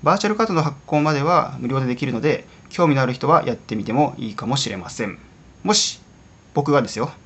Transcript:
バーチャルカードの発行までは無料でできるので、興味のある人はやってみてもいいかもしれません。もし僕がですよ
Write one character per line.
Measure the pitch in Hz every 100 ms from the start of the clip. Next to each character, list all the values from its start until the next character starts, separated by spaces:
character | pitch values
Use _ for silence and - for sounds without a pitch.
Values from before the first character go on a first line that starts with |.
バ | 151 196
ー |
チ | 214
ャ |
ル | 214
カ |
ー | 220
ド |
の | 170
発 | 156 139
行 | - 151
ま | 151
で | 147
は | 147 175 - 135
無 | 123
料 | 135
で | 131
で | 123
き |
る | 135
の | 117
で、 | 139 - - - -
興 | - 170
味 |
の | 139
あ | 127
る |
人 | 127 143
は | 160 -
や |
っ | 117
て | - 110
み |
て | 101
も | 120 147 -
い | 113
い |
か | 101 113
も | 131
し | -
れ | 98
ま | 85
せ | - 107
ん。 | - - - - -
も | 180
し | 208 - - - - - - -
僕 | - 143
が | 143
で | 120
す | -
よ | 127 -